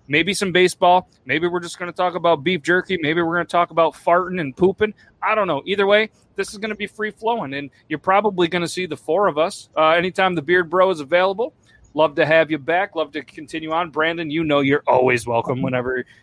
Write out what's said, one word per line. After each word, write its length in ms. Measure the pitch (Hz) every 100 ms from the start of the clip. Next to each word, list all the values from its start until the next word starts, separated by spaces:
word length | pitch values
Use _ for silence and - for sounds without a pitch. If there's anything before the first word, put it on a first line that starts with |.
| -
maybe 240 | 147 170
some 180 | 190 196
baseball. 560 | 175 180 - 180 180 - _ 127
Maybe 200 | 151 175
we're 140 | 175
just 180 | 170 -
gonna 140 | 175
talk 220 | 160 180
about 280 | 175 170 156
beef 180 | 143 175
jerky. 340 | 160 180 - 185
Maybe 200 | 147 165
we're 140 | 165
gonna 100 | 170
talk 260 | 165 175 170
about 220 | 160 160
farting 460 | - 180 175 180 180
and 160 | 143 -
pooping. 380 | 185 180 214 - _ -
I 120 | 190
don't 120 | 214 185
know. 160 | 139 -
Either 200 | 202 196
way, 220 | 208 220 _ _ -
this 160 | 190
is 60 | 208
gonna 160 | 214
be 120 | 208 202
free 240 | - 214
flowing, 420 | - 220 233 139
and 160 | 139 143 _ -
you're 80 | 151
probably 500 | 190 202 208 180 170
gonna 200 | 175 170
see 180 | 180 180
the 100 | 143
four 300 | - 175 196
of 100 | 147
us, 320 | 180 - - 156
uh, 140 | 160
anytime 440 | 170 180 196 190
the 80 | 170
Beard 280 | 143 180 165
Bro 180 | 180 190
is 100 | 160
available. 520 | 139 175 190 196 277 _ _ _ _
Love 200 | 147 156
to 100 | 147
have 260 | 151 160 151
you 60 | 151
back. 400 | 135 170 202 160
Love 160 | 147
to 100 | 147
continue 480 | - 165 143 135 156
on. 200 | 160 175
Brandon, 400 | 151 160 170 160
you 140 | 156
know 160 | 156 143
you're 220 | 139 147 -
always 400 | 127 127 120 120
welcome 340 | 117 - 127
whenever 460 | 131 127 123 127 - _